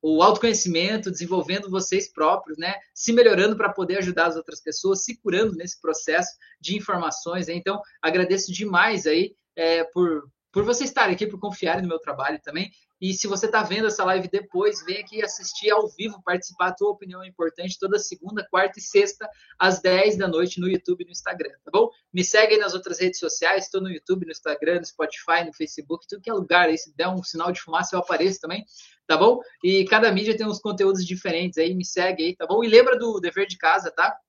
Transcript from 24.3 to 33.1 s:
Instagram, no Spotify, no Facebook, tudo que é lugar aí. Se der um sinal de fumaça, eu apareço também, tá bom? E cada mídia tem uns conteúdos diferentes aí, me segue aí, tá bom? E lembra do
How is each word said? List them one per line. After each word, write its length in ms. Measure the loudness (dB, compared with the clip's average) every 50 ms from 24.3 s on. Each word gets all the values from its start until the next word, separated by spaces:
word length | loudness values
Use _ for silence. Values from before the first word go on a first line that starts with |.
Instagram, 480 | -12 -10 _ -6 -6 -2 0 0 0 0
no 60 | -2
Spotify, 580 | -8 -6 _ -6 -6 -6 -10 -4 0 0 0 0
no 80 | -4 -6
Facebook, 540 | -8 -8 -8 -8 -14 -10 _ -10 -10 _ _
tudo 140 | -16 -12
que 80 | _ -6
é 40 | -4
lugar 360 | -4 -2 2 4 4 4 4
aí. 80 | 2 0
Se 180 | -4 -10 _
der 140 | -4 -4 -2
um 120 | -2 -4 -6
sinal 280 | -8 -6 -4 -4 -4
de 80 | -4 -6
fumaça, 340 | -8 -6 -4 -4 -4 -2 -2
eu 60 | -4
apareço 400 | -2 -2 -2 0 2 0 0 -2
também, 240 | -8 -8 -8 -10 -10 _ _ -20 -20 -20 _ _ _
tá 120 | _ 2 6
bom? 240 | 6 6 6 4 -2 -14 _ _
E 220 | 0 2 4 4 4
cada 240 | 4 4 6 6 6
mídia 280 | 4 2 2 0 0 -2
tem 100 | -2 -4
uns 140 | -4 -4
conteúdos 440 | _ -6 -2 2 2 2 4 2 0
diferentes 520 | -4 -6 -6 -4 -4 -2 -2 -2 -4 0 0
aí, 180 | 0 0 0
me 80 | -2 -4
segue 400 | -4 -2 -2 0 0 0 0 -2
aí, 120 | -2 -2 _
tá 100 | -4 0
bom? 160 | 0 2 2
E 60 | 8
lembra 280 | 10 8 10 10 4 2
do 220 | 0 -2